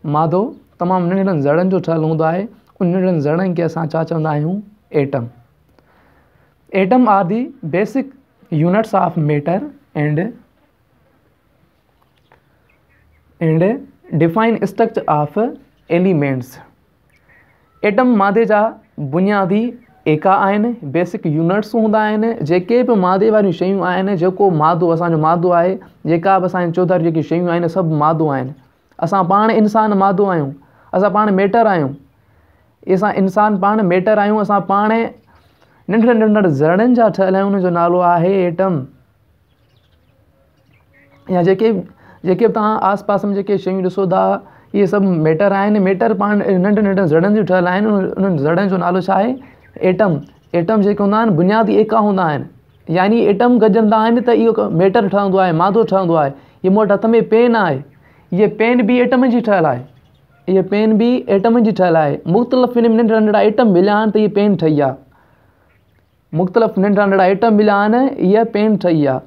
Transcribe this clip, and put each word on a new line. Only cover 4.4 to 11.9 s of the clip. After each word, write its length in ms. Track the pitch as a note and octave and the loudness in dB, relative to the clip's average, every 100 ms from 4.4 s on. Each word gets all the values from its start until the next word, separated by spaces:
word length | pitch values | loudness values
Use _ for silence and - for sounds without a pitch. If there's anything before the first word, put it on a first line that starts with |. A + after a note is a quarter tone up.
| D3+ G3 G#3 _ _ | -4 -6 -10 _ _
ايٽم. 360 | D#3 C#3 C#3 A#2 - _ _ _ _ _ _ _ _ _ _ _ _ _ F#3+ | -4 -2 -4 -8 -14 _ _ _ _ _ _ _ _ _ _ _ _ _ -2
Atom 280 | F#3+ B3+ A#3+ G3 | 2 2 4 2
are 100 | F3+ | 0
the 100 | A3 C#4+ - D#3+ E3+ | -4 -6 -10 -6 -4
basic 400 | G#3+ C4+ C#4 - _ _ _ D#3+ | -2 -4 -6 -14 _ _ _ -2
units 340 | E3+ G3 A3 G3 | 0 0 0 -2
of 180 | F3 E3+ D3 | -2 -2 -2
matter 280 | D3 D3 F#3+ D4 - _ - | -2 -2 -4 -6 -16 _ -6
and, 200 | D3+ D3+ G#3 - _ _ _ _ _ _ _ _ _ _ _ _ _ _ _ | -4 -2 -4 -10 _ _ _ _ _ _ _ _ _ _ _ _ _ _ _